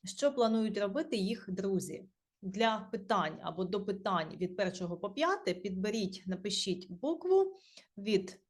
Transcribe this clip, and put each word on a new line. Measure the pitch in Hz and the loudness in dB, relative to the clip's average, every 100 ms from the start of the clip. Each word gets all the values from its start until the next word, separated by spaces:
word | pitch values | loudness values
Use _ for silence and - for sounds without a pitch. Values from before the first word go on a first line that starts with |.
Що | - - 285 | -12 0 0
планують | 269 226 220 220 202 | 4 4 4 2 0
робити | 202 240 311 220 | 0 0 -2 0
їх | 190 226 - | 0 -2 -4
друзі? | 185 196 190 - - - _ _ _ | -4 0 0 -2 -10 -12 _ _ _
Для | 190 190 226 220 - | -8 2 2 2 -4
питань | 214 190 208 156 - | -8 0 2 2 -2
або | 165 165 | -8 -4
до | 185 202 | -2 -2
питань | 196 196 208 180 156 - | -2 -4 0 0 0 -4
від | 180 180 | -4 0
першого | 185 180 175 175 | -2 0 -6 -4
по | 202 | -6
п'яте | 196 330 392 - | 2 2 2 0
підберіть, | 180 196 185 202 226 190 - - | -2 -2 -2 0 0 -2 -4 -6
напишіть | 180 202 196 - 180 - | -4 -2 -2 0 -2 -4
букву | 175 277 330 359 381 381 381 _ - _ - | -4 -2 -2 4 6 6 -2 _ -20 _ -8
від | 202 202 185 - _ | 2 2 2 -12 _